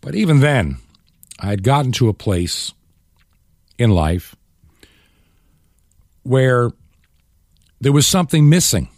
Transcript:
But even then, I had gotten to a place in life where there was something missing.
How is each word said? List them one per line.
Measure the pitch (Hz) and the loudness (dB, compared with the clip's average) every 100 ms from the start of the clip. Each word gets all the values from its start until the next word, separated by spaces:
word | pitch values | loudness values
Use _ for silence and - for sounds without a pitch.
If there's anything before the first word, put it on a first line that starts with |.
But | - | -8
even | 156 202 147 | -4 2 2
then, | 143 135 78 65 _ _ _ _ _ - | 2 0 -2 -8 _ _ _ _ _ -12
I | 101 | -8
had | 104 | -4
gotten | 98 143 131 | 0 0 -2
to | - 117 | 0 -2
a | |
place | 101 - 90 87 - - - _ _ _ _ _ _ _ _ _ - | -2 -4 -4 -4 -8 -12 -16 _ _ _ _ _ _ _ _ _ -2
in | 117 | 0
life | 92 78 87 - _ _ _ _ _ - _ _ _ _ _ _ _ _ _ _ _ _ _ | 2 0 -4 -8 _ _ _ _ _ -20 _ _ _ _ _ _ _ _ _ _ _ _ _
where | - 131 131 123 120 - _ _ _ _ _ _ _ _ _ _ | -2 0 2 2 -2 -6 _ _ _ _ _ _ _ _ _ _
there | 135 | 0
was | 143 139 | 2 2
something | 190 170 160 147 | 0 0 2 4
missing. | 170 - 107 - | 4 2 -4 -6